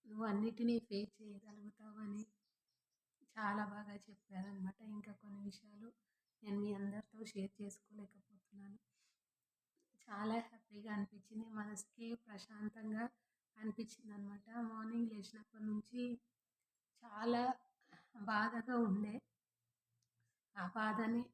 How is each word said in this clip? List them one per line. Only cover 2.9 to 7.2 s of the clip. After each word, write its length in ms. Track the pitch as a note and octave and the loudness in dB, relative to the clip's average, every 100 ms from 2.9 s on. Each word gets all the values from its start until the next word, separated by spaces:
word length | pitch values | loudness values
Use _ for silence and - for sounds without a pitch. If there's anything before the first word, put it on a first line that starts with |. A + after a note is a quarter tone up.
| _ _ _ | _ _ _
చాలా 420 | _ A3 G#3 G#3 | _ 0 2 2
బాగా 300 | G#3 G#3 G#3 G3+ | 0 -4 -8 -12
చెప్పారన్నమాట. 880 | G#3 F#3+ _ F#3+ G3 G3 F#3 - | -14 -20 _ -4 -4 -2 -4 -6
ఇంకా 300 | A3 G#3 G#3 | -10 -8 -8
కొన్ని 300 | G3+ G#3 G3+ | -14 -12 -8
విషయాలు 480 | G3+ G3+ G#3+ G#3 A#3 - _ _ _ _ | -8 -10 -18 -18 -18 -18 _ _ _ _
నేను 180 | G#3 G3+ | -2 0
మీ 140 | G#3 | 2
అందరితో 500 | G3 G3+ G#3 - A3 | 0 -2 -2 -8 -12